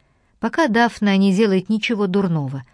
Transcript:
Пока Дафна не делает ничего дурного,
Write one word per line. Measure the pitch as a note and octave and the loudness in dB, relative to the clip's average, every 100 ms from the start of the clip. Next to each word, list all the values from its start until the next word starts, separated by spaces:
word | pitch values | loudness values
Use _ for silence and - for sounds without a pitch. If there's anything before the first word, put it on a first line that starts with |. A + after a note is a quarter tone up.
| _ _ _ _ | _ _ _ _
Пока | A#3 C#4+ D4+ | -6 -2 0
Дафна | A3 A#3 - G#3 G3 | 2 0 0 0 2
не | G3 | 2
делает | F#3 A3 F#3+ F#3+ | 2 2 0 0
ничего | G#3+ - G#3+ G3+ | -4 -2 -2 -2
дурного, | G3+ G3 D#3+ C3+ C3+ - | 0 0 -2 -4 -8 -14